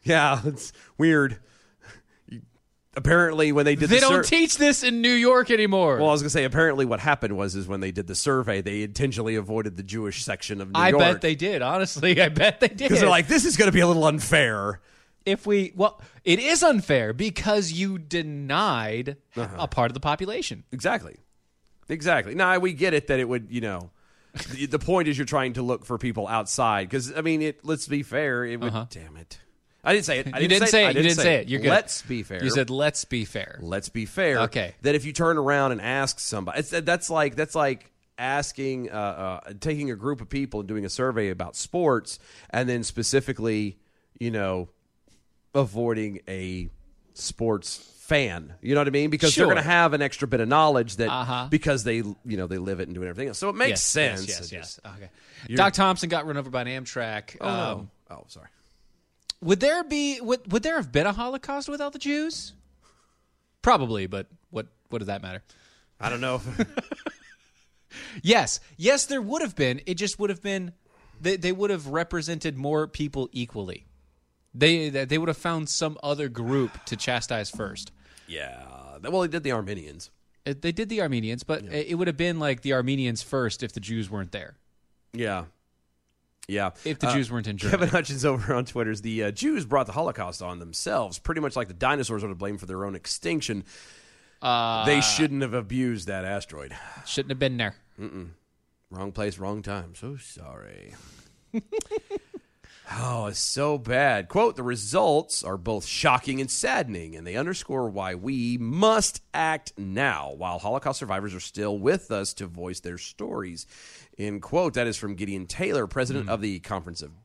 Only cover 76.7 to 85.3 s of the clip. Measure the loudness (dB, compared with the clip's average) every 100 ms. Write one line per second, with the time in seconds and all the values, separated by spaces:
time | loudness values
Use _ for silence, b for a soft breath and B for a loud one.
76.7 | -4 -10 -8 -2 -4 -2 -4 -6 -6 -8
77.7 | -8 -16 -20 b b b -12 -12 -14 -18
78.7 | -20 -20 -12 -4 0 0 -2 -2 -4 -4
79.7 | -8 -10 -16 -20 _ _ _ -8 -4 -4
80.7 | -2 -4 -2 0 0 -2 -6 -4 -6 -4
81.7 | -6 -4 -2 -2 0 -2 0 0 -2 0
82.7 | 0 2 0 0 -2 -4 -2 -2 -2 -8
83.7 | -8 -6 -6 -4 -6 -8 -10 -12 -18 _
84.7 | _ _ _ _ -6 -4